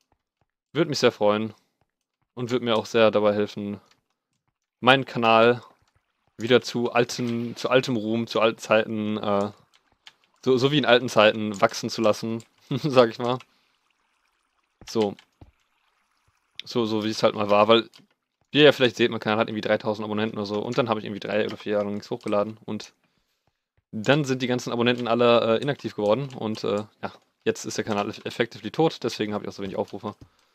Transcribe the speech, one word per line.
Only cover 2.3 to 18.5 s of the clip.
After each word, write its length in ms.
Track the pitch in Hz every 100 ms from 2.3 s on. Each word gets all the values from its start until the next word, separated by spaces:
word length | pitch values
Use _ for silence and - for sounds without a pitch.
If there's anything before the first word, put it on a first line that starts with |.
und 160 | - 120
würde 140 | 123
mir 120 | 120 107
auch 100 | 101
sehr 240 | 117 110
dabei 240 | 104 104
helfen, 460 | 104 104 - 104 101 _ _ _ _ _ _ _ _ _ -
meinen 240 | 117 135
Kanal 580 | 127 123 117 113 117 120 - _ _ _ _ _ _ -
wieder 260 | 113 120
zu 300 | - 123 120
alten, 640 | 120 123 - 120 117 120 -
zu 120 | -
altem 280 | 131 135 117
Ruhm, 300 | 107 117 113
zu 140 | 110
alten 180 | 113 -
Zeiten, 580 | - 110 110 110 107 107
äh, 320 | 107 101 104 - _ _ _ _ - _ _ _
so, 120 | 127 127
so 140 | 135
wie 80 | 151
in 80 | 113
alten 220 | 120 123
Zeiten 520 | - 107 110 107 101
wachsen 300 | 117 - 120
zu 100 | -
lassen, 440 | 110 104 113 113 - _
<laughs> 140 | -
sag 400 | 135 156 131 117
ich 80 | 107
mal. 200 | 120 123 - _ _ _ _ _ _ _ _ _ _ _ _ _ -
So. 260 | 117 104 - _ _ - _ _ _ _ _ _ _ _ _ _ -
So, 200 | - 123 110
so 180 | 110
wie 60 | 107
es 120 | 110
halt 120 | 113
mal 160 | 104 101
war, 160 | 104 107
weil, 220 | 113 - _ _ _ _ _ _